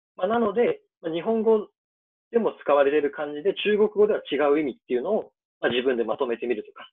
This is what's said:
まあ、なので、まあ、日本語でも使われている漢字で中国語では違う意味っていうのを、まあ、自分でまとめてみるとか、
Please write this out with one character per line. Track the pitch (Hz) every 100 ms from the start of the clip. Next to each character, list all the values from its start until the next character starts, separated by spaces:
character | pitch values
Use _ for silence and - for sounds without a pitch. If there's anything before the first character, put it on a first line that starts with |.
| _ -
ま |
あ、 | 185
な | 233
の | 214
で、 | 196 240 - _ _
ま | 170
あ、 |
日 | 165
本 | 175 226
語 | 214 220 190 _ _ _ _ _ _
で | 233
も | 180 -
使 | -
わ | 143
れ | 139
て | 151
い |
る | 143
漢 | 156 147
字 | 147
で | 190 190
中 | 202 208
国 | 214
語 | 196 208
で |
は | 175 -
違 | 135 147
う | 147
意 |
味 | 143
っ | 117 -
て |
い | 123
う |
の | 160
を、 | 208 - _ _ _
ま | 135
あ、 |
自 | 120
分 | 127 120
で |
ま | 113 -
と | 131
め | 117
て | 120
み |
る | 107
と | -
か、 | - -